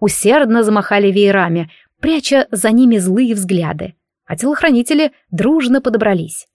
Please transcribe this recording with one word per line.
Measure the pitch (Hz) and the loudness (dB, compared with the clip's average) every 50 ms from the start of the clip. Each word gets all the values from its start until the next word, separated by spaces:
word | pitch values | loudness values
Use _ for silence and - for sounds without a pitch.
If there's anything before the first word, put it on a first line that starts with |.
усердно | 214 202 - - - 202 254 302 285 220 226 233 220 | -4 -2 -2 0 0 2 2 2 2 2 2 0 2
замахали | 214 214 208 196 - 202 202 202 196 | 2 0 0 0 0 0 0 2 2
веерами, | 185 208 202 196 196 196 180 170 165 170 165 160 - _ _ _ _ _ | 2 2 2 2 2 2 0 0 -2 -4 -4 -6 -12 _ _ _ _ _
пряча | - 311 320 302 - - 277 269 254 - | -4 -2 -2 -2 -2 0 0 0 0 -2
за | - 196 - 220 | -4 -2 0 2
ними | 220 240 262 240 226 202 | 4 4 4 4 4 2
злые | 180 185 185 233 262 233 226 | 0 0 0 0 0 0 -2
взгляды, | 202 190 180 190 175 165 156 170 151 - - - _ _ _ _ _ _ | -4 -4 -2 -2 -2 -2 -4 -6 -8 -10 -14 -14 _ _ _ _ _ _
а | - 165 | -12 -10
телохранители | 156 226 277 294 - - 330 254 240 233 - 302 294 311 277 - _ _ _ | -6 -4 -4 -2 0 0 2 2 2 0 0 0 0 0 -2 -4 _ _ _
дружно | 180 160 196 254 311 320 262 240 262 269 | -6 -2 0 0 0 0 0 0 0 0
подобрались. | 269 254 226 220 220 208 196 175 160 160 - - - _ _ | 0 -2 -2 0 0 0 0 -2 -4 -6 -12 -14 -16 _ _